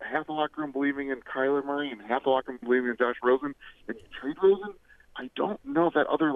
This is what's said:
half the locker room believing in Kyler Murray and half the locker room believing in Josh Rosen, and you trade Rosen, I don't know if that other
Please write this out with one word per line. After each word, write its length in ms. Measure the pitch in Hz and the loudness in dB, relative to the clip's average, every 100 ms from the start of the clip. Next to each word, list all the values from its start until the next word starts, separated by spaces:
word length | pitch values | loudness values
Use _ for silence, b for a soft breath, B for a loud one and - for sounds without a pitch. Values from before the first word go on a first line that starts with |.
half 260 | - 143 156 | -6 -4 -2
the 60 | |
locker 280 | 156 151 - | -2 -2 -4
room 100 | 147 | -4
believing 380 | 135 139 139 139 | 0 0 0 -4
in 120 | 127 | -6
Kyler 420 | - 131 135 143 | -6 -2 2 0
Murray 260 | 139 143 143 | 0 -4 -4
and 100 | 110 | -8
half 220 | 107 131 | -4 0
the 60 | 135 | 2
locker 220 | 131 131 | 2 0
room 80 | 123 | -4
believing 280 | 120 127 123 | 0 2 2
in 60 | 113 | 0
Josh 180 | 120 120 | 0 0
Rosen, 320 | 120 131 143 - B B B | 2 2 0 -10 B B B
and 80 | 113 | -12
you 80 | - - | -12 -10
trade 160 | 135 160 | -8 2
Rosen, 320 | 190 196 208 - b b b - | 4 4 0 -14 b b b -14
I 140 | - | -10
don't 240 | - 180 - | -4 -4 -4
know 220 | - 151 170 | -2 2 2
if 80 | |
that 120 | 151 - | 2 2
other 220 | 151 156 | 2 2